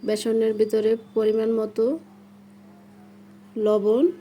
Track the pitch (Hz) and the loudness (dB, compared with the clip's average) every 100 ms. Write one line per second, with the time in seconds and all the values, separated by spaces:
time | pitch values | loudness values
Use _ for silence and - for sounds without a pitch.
0 | 214 214 226 226 220 214 214 220 214 226 | -4 -4 0 0 0 0 0 2 0 -2
1 | - 226 214 220 220 226 214 214 233 320 | -2 -2 0 0 0 -2 -4 -2 -2 -2
2 | - - - - - - - - - - | -10 -20 -20 -20 -20 -20 -20 -20 -20 -20
3 | - - - - - - 214 214 202 226 | -20 -20 -20 -20 -14 -2 0 2 2 2
4 | 339 349 | 2 -2